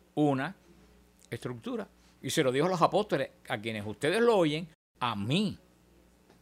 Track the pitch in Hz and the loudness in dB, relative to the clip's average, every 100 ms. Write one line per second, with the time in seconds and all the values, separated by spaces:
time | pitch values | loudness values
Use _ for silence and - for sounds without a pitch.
0 | _ - 147 131 151 - _ - - _ | _ 0 2 2 -4 -10 _ -20 -20 _
1 | _ _ - 120 123 120 233 233 - _ | _ _ -14 -10 -10 -10 -8 -10 -10 _
2 | _ - 135 165 131 131 175 180 165 180 | _ -12 -4 0 2 2 0 2 2 2
3 | 208 156 131 _ - 123 110 110 104 104 | 0 -2 -4 _ -6 -4 -4 -6 -8 -2
4 | 147 208 240 208 160 151 180 _ _ - | 0 2 4 4 4 0 -8 _ _ -6
5 | 120 104 110 170 202 95 _ _ _ _ | -4 -4 0 0 0 -4 _ _ _ _
6 | _ _ _ - | _ _ _ -20